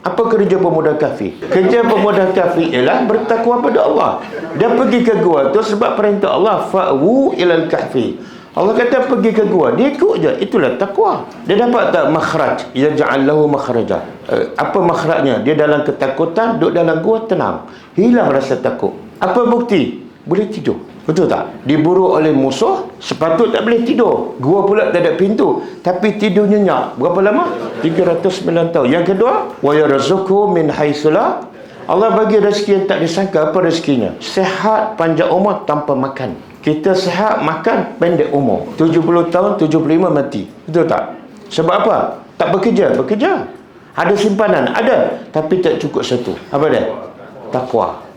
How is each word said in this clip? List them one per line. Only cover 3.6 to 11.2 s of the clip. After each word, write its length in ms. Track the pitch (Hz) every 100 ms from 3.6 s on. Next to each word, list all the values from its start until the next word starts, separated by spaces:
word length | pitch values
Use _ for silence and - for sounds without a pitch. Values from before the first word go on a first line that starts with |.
pada 240 | - 220 -
Allah. 240 | - 160 - - - - -
Dia 80 | 226 240
pergi 240 | 247 240
ke 240 | 233 202
gua 240 | 175 156 135 208
tu 80 |
sebab 320 | 214 202 226 233
perintah 400 | 208 196 - 135
Allah, 320 | 208 190 -
"Fa'wu 640 | 190 - 135 160 247 277 -
ilal 320 | 175 165 160
kahfi." 480 | 175 - 135 104 - - - -
Allah 240 | - 180 220
kata 320 | 240 262 254
pergi 240 | 233 208
ke 160 | 214 202
gua, 240 | 175 135
dia 240 | 117 262 277
ikut 240 | 403 -
je. 240 | 139 -
Itulah 320 | 202 233 247 -
takwa. 480 | 196 - 415 -